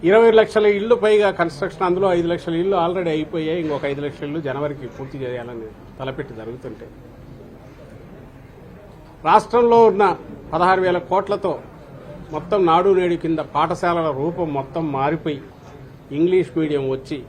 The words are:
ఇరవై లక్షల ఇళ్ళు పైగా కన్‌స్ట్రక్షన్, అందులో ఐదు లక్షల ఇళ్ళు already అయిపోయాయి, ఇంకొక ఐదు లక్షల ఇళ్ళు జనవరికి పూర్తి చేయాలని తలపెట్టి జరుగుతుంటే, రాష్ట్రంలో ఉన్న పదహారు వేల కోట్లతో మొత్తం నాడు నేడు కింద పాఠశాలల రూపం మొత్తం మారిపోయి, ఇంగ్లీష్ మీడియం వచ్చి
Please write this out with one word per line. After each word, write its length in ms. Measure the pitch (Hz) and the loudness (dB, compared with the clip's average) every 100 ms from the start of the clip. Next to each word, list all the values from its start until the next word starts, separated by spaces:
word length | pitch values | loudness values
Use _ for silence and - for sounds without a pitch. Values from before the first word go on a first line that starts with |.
| 165 | 6
ఇరవై 220 | 214 233 220 | 6 8 6
లక్షల 260 | 214 220 208 202 | 4 4 2 2
ఇళ్ళు 160 | 220 233 | 2 2
పైగా 240 | 208 214 202 180 | 4 4 2 0
కన్‌స్ట్రక్షన్, 440 | 170 - 190 - | -4 -2 -8 -2
అందులో 240 | 185 180 190 | -2 2 2
ఐదు 140 | 175 170 | 2 0
లక్షల 280 | 175 175 165 | -2 -2 -2
ఇళ్ళు 120 | 185 190 | 0 0
already 280 | 165 180 170 156 | 0 -2 -2 -2
అయిపోయాయి, 440 | 156 170 156 175 | -4 -4 -4 -4
ఇంకొక 220 | 156 143 143 | -2 -4 -4
ఐదు 100 | 139 143 | -4 -6
లక్షల 200 | 143 147 | -8 -8
ఇళ్ళు 100 | 151 139 | -6 -6
జనవరికి 400 | 131 147 139 120 - | -4 -6 -6 -12 -12
పూర్తి 220 | 135 139 | -12 -10
చేయాలని 440 | 127 123 120 120 110 - - - | -8 -8 -10 -12 -14 -16 -20 -12
తలపెట్టి 340 | 131 131 143 110 | -10 -8 -10 -10
జరుగుతుంటే, 480 | 110 123 127 104 113 - - - - - - - - - - - - - - - - - - - - - - - 156 | -12 -12 -14 -14 -18 -20 -20 -20 -20 -20 -20 -20 -20 -20 -20 -20 -20 -20 -20 -20 -20 -20 -20 -20 -20 -20 -20 -6 2
రాష్ట్రంలో 500 | 202 202 240 240 233 226 | 4 4 2 4 6 6
ఉన్న 120 | 196 196 170 - - - | 4 0 0 -10 -18 -6
పదహారు 280 | 160 175 190 185 | 0 2 2 2
వేల 120 | 175 - | 0 0
కోట్లతో 420 | 185 196 202 190 127 - - - - - - - | -2 -2 -4 -4 -6 -10 -20 -20 -20 -18 -18 -10
మొత్తం 260 | 156 - 208 175 | -10 -2 2 4
నాడు 240 | 165 190 185 | 4 4 4
నేడు 180 | 180 175 | 2 0
కింద 160 | 165 160 139 | -2 -2 -2
పాఠశాలల 560 | - 160 175 180 170 160 135 | -2 0 0 0 0 0 -2
రూపం 260 | 151 170 165 139 | -4 -2 -4 -4
మొత్తం 260 | 135 170 160 139 | -6 -6 -4 -2
మారిపోయి, 420 | 139 165 170 143 - - - - - - - 143 | 0 -2 -4 -8 -10 -20 -20 -20 -20 -20 -10 0
ఇంగ్లీష్ 340 | 170 185 170 170 | 2 2 2 -2
మీడియం 260 | 156 143 135 131 | 0 0 -2 -4
వచ్చి 220 | - 147 | -6 -10